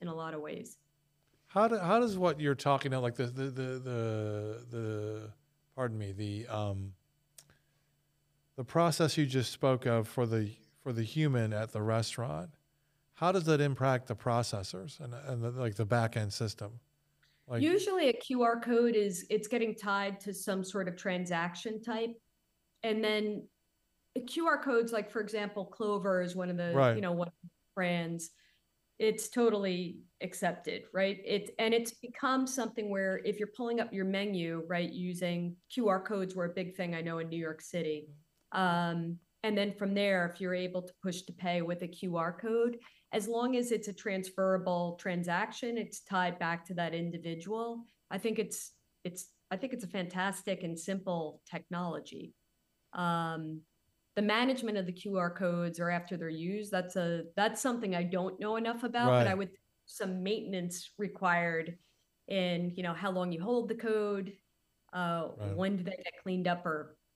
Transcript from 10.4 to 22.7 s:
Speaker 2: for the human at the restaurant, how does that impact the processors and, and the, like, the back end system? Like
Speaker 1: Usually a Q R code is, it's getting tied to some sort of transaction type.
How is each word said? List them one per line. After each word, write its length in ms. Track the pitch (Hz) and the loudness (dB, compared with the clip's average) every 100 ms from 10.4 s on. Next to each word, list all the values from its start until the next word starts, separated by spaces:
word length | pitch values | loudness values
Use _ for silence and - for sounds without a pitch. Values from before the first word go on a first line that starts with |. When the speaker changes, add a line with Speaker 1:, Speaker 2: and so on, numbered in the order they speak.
| 107 - _ _ | 0 -4 _ _
Speaker 2:
for 120 | 139 | -4
the 80 | 117 | -2
human 500 | 113 156 156 127 110 | 0 2 4 4 2
at 180 | 107 113 | 0 -2
the 120 | 107 | -2
restaurant, 640 | 107 113 113 - 120 151 175 - _ _ _ _ _ | 2 2 2 -2 -4 -4 -8 -14 _ _ _ _ _
how 200 | - 170 | 0 2
does 120 | 190 | 4
that 160 | 160 151 | 4 4
impact 460 | 143 131 131 127 - | 4 4 4 4 0
the 100 | 110 | -2
processors 800 | - 120 117 104 95 180 180 - | 2 2 2 -2 -6 -8 -10 -12
and, 140 | 131 120 143 | -12 -10 -6
and 180 | 123 | -2
the, 60 | 117 | -2
like, 240 | 123 120 | 0 -2
the 100 | 104 | 0
back 320 | 107 120 113 113 | 2 4 4 2
end 160 | 107 | -2
system? 480 | - 113 - 104 120 _ _ _ _ _ _ - | -2 -4 -4 -10 -12 _ _ _ _ _ _ -4
Like 140 | 120 | 0
Speaker 1:
Usually 480 | 302 381 403 381 294 | 4 4 2 4 4
a 60 | |
Q 280 | 233 - 254 | 2 0 4
R 160 | 233 233 | 4 4
code 380 | 233 240 240 214 | 4 4 6 6
is, 300 | 202 175 - | 2 0 0
it's 180 | 220 214 | -2 0
getting 280 | 240 226 | 0 0
tied 460 | 220 202 196 202 196 | -2 0 0 0 -4
to 120 | 208 | -6
some 320 | 185 - 190 | -6 -2 -2
sort 240 | 185 202 180 | -2 -2 -4
of 80 | 180 | -4
transaction 840 | 202 180 180 170 175 175 226 220 | -2 -2 0 0 0 -4 -8 -6
type. 320 | 226 226 233 233 _ _ _ _ _ | -4 -2 -2 -4 _ _ _ _ _